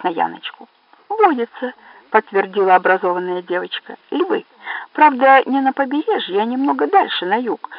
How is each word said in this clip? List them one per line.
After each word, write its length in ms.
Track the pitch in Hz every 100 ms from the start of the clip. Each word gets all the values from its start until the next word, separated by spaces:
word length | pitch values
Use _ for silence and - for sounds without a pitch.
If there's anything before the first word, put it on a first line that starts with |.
на 80 | 180
Яночку. 580 | 170 170 175 - - - _ _ _ -
«Водится», 680 | 427 403 262 233 - 247 - - - _ 196
подтвердила 600 | - 196 190 196 190 185
образованная 680 | 180 190 190 180 180 180
девочка. 560 | 180 180 180 - - - _
«Львы! 360 | 285 370 - - _ - - -
Правда, 500 | - 302 262 269 269 -
не 140 | 269
на 140 | 269
побережье, 680 | 262 269 285 330 415 202 190
а 40 | 226
немного 420 | 254 285 277 294
дальше, 380 | 392 - - 180
на 100 | 214
юг, 340 | 247 160 -